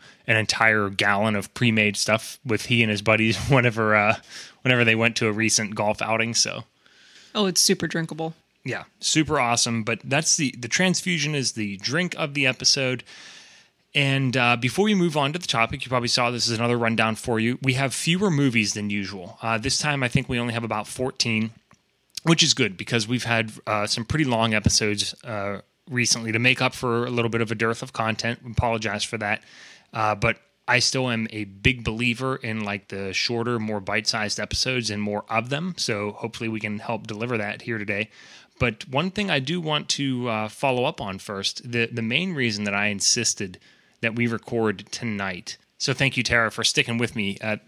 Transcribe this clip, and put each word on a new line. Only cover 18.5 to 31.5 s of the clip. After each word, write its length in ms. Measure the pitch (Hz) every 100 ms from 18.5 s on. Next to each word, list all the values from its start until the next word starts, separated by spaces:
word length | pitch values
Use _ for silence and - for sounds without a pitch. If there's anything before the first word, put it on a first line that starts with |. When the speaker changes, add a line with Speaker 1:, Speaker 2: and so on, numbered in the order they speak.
| 113 101
Speaker 1:
than 160 | 104 104
usual. 480 | 104 95 98 87 -
Uh, 160 | 113 113
this 220 | 123 -
time, 240 | 147 143
I 60 | 123
think 200 | 139 127
we 100 | 123
only 140 | 120
have 100 | 117
about 240 | 113 107 104
fourteen, 640 | - 127 - 123 110 113 - _ _ _ _ _ -
which 200 | 160 165
is 100 | 160
good 240 | - 110 92
because 320 | 107 120 107
we've 160 | 123
had, 260 | 117 117 110 107 -
uh, 200 | 107 104
some 180 | -
pretty 220 | 110 151 143
long 260 | 117 113
episodes, 640 | 107 - - 110 104 101 -
uh, 380 | 131 107 101 98 - _ -
recently 420 | 123 117 120 113
to 60 | 113
make 220 | 123 131
up 140 | 127
for 320 | - 127 117 123
a 40 |
little 200 | 120 117
bit 100 | 113
of 100 | 110
a 40 |
dearth 280 | 110 113 113
of 120 | 127
content. 460 | - 110 110 113 120
We 80 | 127
apologize 520 | 107 120 113 110 104
for 120 | - 113
that. 260 | 104 107 - - - - _
Uh, 200 | 117 107
but 220 | 101 117 107 _ _ -
I 120 | 123
still 280 | - 131 127
am 180 | 113 110
a 140 | 107
big 380 | 107